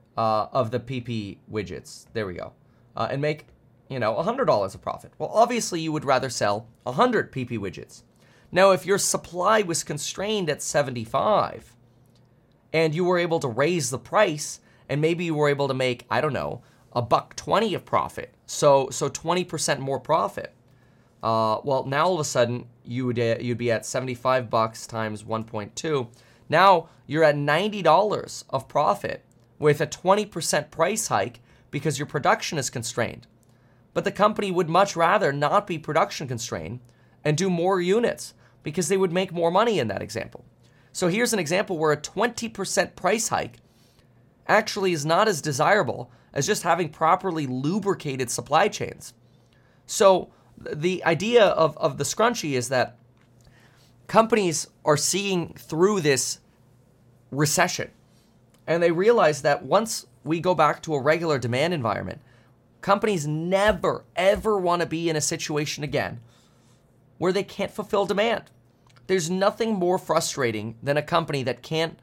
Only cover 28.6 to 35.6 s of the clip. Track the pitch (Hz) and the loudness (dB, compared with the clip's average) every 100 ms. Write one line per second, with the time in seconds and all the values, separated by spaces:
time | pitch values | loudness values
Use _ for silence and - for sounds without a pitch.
28.6 | - 139 156 202 - - _ _ _ - | -4 -2 0 0 -4 -8 _ _ _ -2
29.6 | 147 147 147 - 180 208 208 170 - 156 | 2 2 0 -2 2 2 2 -6 -2 -2
30.6 | 143 - 165 220 - 113 98 - _ _ | -2 0 0 0 -2 0 -2 -6 _ _
31.6 | _ 147 160 131 143 147 170 220 - 151 | _ -6 -4 -4 -4 -2 0 0 -2 -4
32.6 | 123 127 117 - 110 - - _ _ _ | -4 -6 -8 -4 -4 -6 -18 _ _ _
33.6 | _ _ _ - 196 - 208 220 202 175 | _ _ _ -4 -2 2 2 2 -2 0
34.6 | 160 170 196 165 170 202 165 143 147 196 | 2 4 2 2 2 4 2 0 2 2